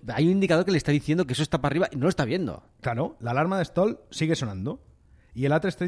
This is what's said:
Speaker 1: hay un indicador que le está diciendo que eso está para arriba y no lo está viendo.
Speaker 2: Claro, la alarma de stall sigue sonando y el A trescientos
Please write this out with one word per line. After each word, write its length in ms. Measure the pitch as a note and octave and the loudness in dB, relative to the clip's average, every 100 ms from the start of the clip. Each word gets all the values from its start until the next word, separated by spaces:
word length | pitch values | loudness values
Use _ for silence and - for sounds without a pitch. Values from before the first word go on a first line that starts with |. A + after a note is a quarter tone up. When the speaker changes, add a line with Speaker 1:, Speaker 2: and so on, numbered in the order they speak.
| A2 | -6
Speaker 1:
hay 120 | A2+ D#3+ | 0 2
un 60 | |
indicador 340 | G3 F#3+ D#3+ F#3 | 4 4 4 4
que 60 | |
le 80 | E3+ | 2
está 120 | - | 2
diciendo 360 | D3 - E3 C#3 | 0 2 0 0
que 60 | |
eso 100 | B2+ | -2
está 180 | D3+ D3 | -2 0
para 120 | C#3 | 0
arriba 140 | D3 - | 0 0
y 40 | C3+ | 0
no 80 | |
lo 60 | D3+ | 0
está 160 | - B2 | 0 0
viendo. 380 | E3+ C#3+ C#2+ - _ | -2 -4 -6 -14 _
Speaker 2:
Claro, 340 | C3 A#2 D#3+ - | -6 -2 -4 -6
la 120 | A#2 | -4
alarma 280 | B2 E3+ F#3+ | 0 0 0
de 60 | E3 | -2
stall 340 | - G#3 A#3 - | 0 0 0 -10
sigue 260 | - D#3+ E3 | -4 -2 0
sonando 460 | A#2+ F#2+ A2 C4+ - - _ - _ A2+ | -2 -6 -8 -8 -14 -20 _ -20 _ -4
y 100 | C#3 | 0
el 60 | |
A 80 | D#3 | 0
trescientos 180 | F#3+ - | 0 -2